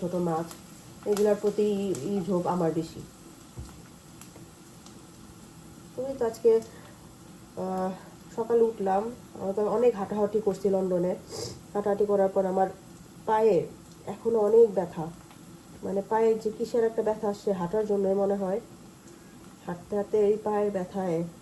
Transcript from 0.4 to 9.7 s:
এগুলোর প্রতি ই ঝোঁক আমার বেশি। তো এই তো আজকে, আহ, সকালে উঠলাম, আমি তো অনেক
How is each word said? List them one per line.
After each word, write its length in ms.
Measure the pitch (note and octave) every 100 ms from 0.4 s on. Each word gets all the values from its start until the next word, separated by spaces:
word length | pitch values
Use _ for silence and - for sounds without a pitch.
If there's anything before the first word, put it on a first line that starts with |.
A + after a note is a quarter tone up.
| E3+ - - - - - -
এগুলোর 280 | G3+ G#3+ G#3
প্রতি 600 | G#3 G3+ G#3 G3 G3 D3+
ই 180 | C#3+ G3+ F3+
ঝোঁক 200 | F3+ D3+
আমার 240 | F3 E3
বেশি। 300 | D#3+ D#3+ - - - - - - - - - - - - - - - - - - - - - - - - - - - - - - -
তো 100 | C4
এই 100 | C4
তো 60 | A#3
আজকে, 340 | A3+ A#3 A3+ A3+ - - - - - - - - -
আহ, 340 | F#3+ F#3 F#3 F#3 - - - -
সকালে 260 | A3+ A#3
উঠলাম, 540 | A3+ A3 F#3+ F#3+ A3+ B3 - -
আমি 120 | F#3+ G3
তো 140 |
অনেক 260 | G#3+